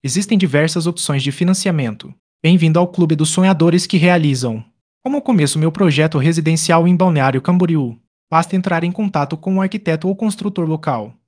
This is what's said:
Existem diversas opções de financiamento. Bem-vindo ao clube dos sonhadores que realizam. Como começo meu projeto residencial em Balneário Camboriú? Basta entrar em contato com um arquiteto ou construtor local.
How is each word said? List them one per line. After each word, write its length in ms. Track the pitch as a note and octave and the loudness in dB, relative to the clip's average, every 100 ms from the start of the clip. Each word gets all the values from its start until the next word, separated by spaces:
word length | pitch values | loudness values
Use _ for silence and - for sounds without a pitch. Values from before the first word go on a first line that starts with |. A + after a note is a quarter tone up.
Existem 360 | C#3 F3 G3+ A3 | -4 -4 0 0
diversas 500 | F3 D3 D#3+ F3 E3 | 2 2 0 0 -4
opções 340 | E3+ - C#3 | -4 -4 -2
de 120 | C3+ | -2
financiamento. 800 | C3+ F3+ F#3 G3 D#3+ A#2+ G#2+ C#2 - _ _ | -2 0 0 0 -2 -4 -6 -16 -20 _ _
Bem-vindo 360 | D#3+ F3+ E3 D#3+ | 2 4 4 2
ao 80 | F3+ | 0
clube 280 | F3+ E3 | 0 0
dos 140 | D#3 D#3 | 2 0
sonhadores 560 | - F#3+ F3 E3+ F3 | 2 2 4 4 2
que 120 | - F#3 | 0 2
realizam. 640 | F3 F3 D3+ C3 B2 A2 - _ _ _ | 4 4 2 0 -4 -6 -12 _ _ _
Como 180 | C4 C#4+ | -6 -4
começo 380 | C#4 G#3+ D3 D#3 | 0 0 2 0
meu 120 | D#3+ | -2
projeto 460 | D#3 F#3 C#3+ D#3 D3 | 2 0 2 0 2
residencial 720 | D3 E3 D#3+ D#3+ - E3 E3+ | 0 0 0 -2 2 2 4
em 80 | |
Balneário 440 | F3+ F#3 D#3 C3 C3 | 2 2 2 0 0
Camboriú? 600 | D#3 F3+ F3 D#3+ B2 A2+ _ _ _ | 0 0 2 0 -2 -8 _ _ _
Basta 240 | D#3+ E3+ | -2 0
entrar 280 | F#3+ F#3 E3+ | -4 -2 -2
em 80 | E3+ | -2
contato 460 | F3+ G#3 D#3 C#3+ D#3 | -4 -4 -2 -4 -4
com 160 | F#3+ | -2
um 80 | F#3+ | -2
arquiteto 460 | F#3+ G#3 F#3+ D#3+ F#3 | -2 -4 -4 -2 -2
ou 80 | |
construtor 520 | G3 A3 G3 G#3 G3 D#3+ | -2 -4 -4 -6 -4 -4
local. 460 | D#3 D#3 A#2+ G#2+ - | -4 -4 -4 -8 -16